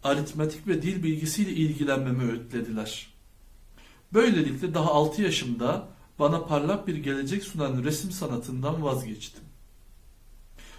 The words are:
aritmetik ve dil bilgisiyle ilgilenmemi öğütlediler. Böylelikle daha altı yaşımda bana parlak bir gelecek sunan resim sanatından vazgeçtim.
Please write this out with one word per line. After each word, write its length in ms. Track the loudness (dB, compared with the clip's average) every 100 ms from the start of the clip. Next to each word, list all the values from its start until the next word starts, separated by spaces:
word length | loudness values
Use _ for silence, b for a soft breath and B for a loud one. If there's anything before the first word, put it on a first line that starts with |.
aritmetik 640 | 0 0 0 -2 -2 -2 -2
ve 140 | 0
dil 200 | 0 0
bilgisiyle 500 | 0 0 0 0 0
ilgilenmemi 720 | 2 2 2 0 2 2 0
öğütlediler. 920 | 0 -2 -4 -6 -4 -4 -4 -8 -14 -20 -20 -20 -20 -20 -20 B B B 2
Böylelikle 600 | 6 6 6 2 0 -2
daha 180 | 2 4
altı 300 | 4 4 2
yaşımda 640 | 0 0 -2 0 0 0 B B B 0
bana 260 | 2 2
parlak 420 | 0 0 2 0 -2
bir 100 | -2
gelecek 480 | -2 -2 -2 -4
sunan 400 | -4 -4 -2 0
resim 260 | 0 -2 -4
sanatından 720 | -4 -4 -4 -4 -4 -2 0
vazgeçtim. 640 | 0 -2 -4 -10 -12 -16 -20 -20 -20 -20 -20 -20 -20 -20 -20 -20 -20 -20 B